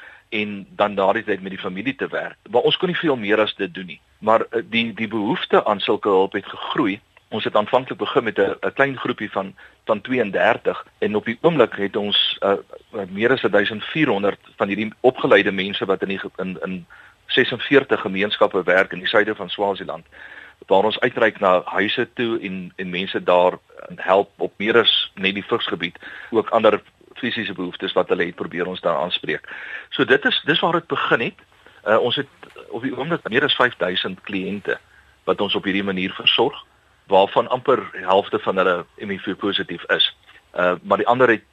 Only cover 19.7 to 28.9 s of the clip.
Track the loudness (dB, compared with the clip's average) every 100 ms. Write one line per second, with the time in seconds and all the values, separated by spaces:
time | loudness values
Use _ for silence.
19.7 | -2 -8 -12 -16 -20 -20 -20 -20 _ 2
20.7 | 4 4 2 0 2 0 4 4 4 2
21.7 | -2 0 -2 -4 -4 -4 -2 -6 -8 -10
22.7 | -10 -6 -6 -4 -2 4 4 4 2 _
23.7 | -20 -16 -6 2 4 2 -4 -8 -2 2
24.7 | 4 4 2 -2 -2 -2 -2 -4 -4 -2
25.7 | -4 -6 -8 -18 -18 -2 -2 2 4 4
26.7 | 4 -2 _ _ -8 -6 -4 -6 -6 -8
27.7 | -6 -2 0 2 0 -2 -4 -8 -6 -6
28.7 | -2 -2